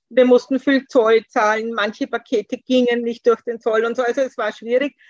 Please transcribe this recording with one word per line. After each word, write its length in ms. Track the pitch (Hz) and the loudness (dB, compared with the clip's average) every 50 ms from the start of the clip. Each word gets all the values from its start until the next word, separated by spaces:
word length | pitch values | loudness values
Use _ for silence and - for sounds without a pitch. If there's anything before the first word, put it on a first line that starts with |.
| _ _ | _ _
wir 160 | 233 254 247 | 0 2 4
mussten 340 | 254 247 240 - - 269 262 | 4 4 4 2 0 -6 -4
viel 260 | - 285 269 254 - | -2 -2 -2 -2 -2
Zoll 380 | - - 262 214 220 226 226 220 | 0 0 2 4 4 2 2 0
zahlen, 440 | _ - 247 214 214 220 220 220 233 | _ -2 0 0 0 0 -2 -4 -6
manche 360 | 233 220 202 220 214 - 277 | -4 -4 -4 -4 -6 -6 -8
Pakete 500 | - - 233 - _ 262 208 202 - 254 | -6 -8 -8 -6 _ -4 -4 -4 -6 -10
gingen 460 | - _ - 254 254 247 240 240 240 233 | -10 _ 0 0 2 2 2 0 -2 -2
nicht 220 | 233 233 - - | -6 -8 -2 0
durch 140 | 240 226 - _ | 0 0 0 _
den 180 | 240 233 233 | -8 -12 -6
Zoll 240 | - 233 220 220 226 | -4 -2 -2 0 -2
und 100 | 233 233 | -2 -2
so. 80 | 254 247 | -2 -4
Also 160 | 233 240 285 | -2 -2 -2
es 180 | 262 254 - | -4 -4 -4
war 140 | - 220 214 | -6 -6 -6
schwierig, 460 | - - 214 233 247 254 285 285 - _ _ - | -8 -8 -6 -4 -2 -2 -2 -4 -6 _ _ -20